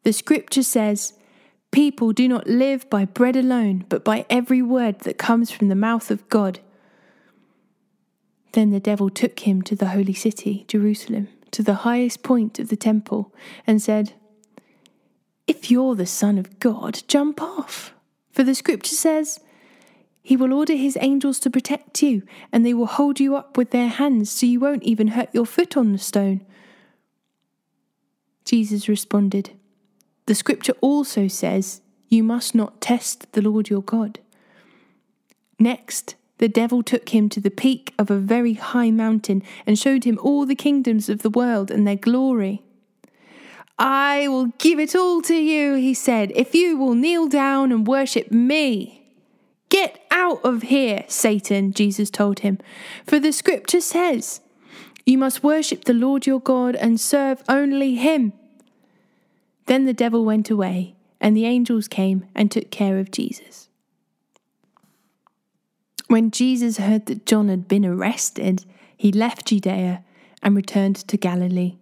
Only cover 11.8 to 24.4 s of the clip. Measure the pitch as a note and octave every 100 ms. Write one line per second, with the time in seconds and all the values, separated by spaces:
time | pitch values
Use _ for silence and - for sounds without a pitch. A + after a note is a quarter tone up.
11.8 | A#3 A#3+ B3 - - B3 G#3+ - A3+ G#3+
12.8 | A3 G#3+ G#3+ G#3+ G3+ _ - - - G#3+
13.8 | G#3+ G#3+ G#3 - _ _ _ - _ _
14.8 | _ _ _ _ _ _ - D#4+ - B3
15.8 | C4 A3 F3+ - G3+ G3+ F#3 - B3 A3
16.8 | - - - C#4+ D4 D4 D#4+ F#4 - -
17.8 | - _ _ _ _ - C4 C4 - A3
18.8 | - D4+ D#4+ D#4 D4+ - _ _ _ _
19.8 | _ _ _ _ - C4 C4 C4+ D#4 D4+
20.8 | C4+ C4 C4+ C#4 C#4 C4 B3+ B3+ - D4
21.8 | - - D4 G#3+ - - - A#3 A#3+ A#3
22.8 | A3+ - C#4+ C4+ C4+ C#4 - - B3 B3
23.8 | A#3+ A3+ C#4+ A#3+ G#3 -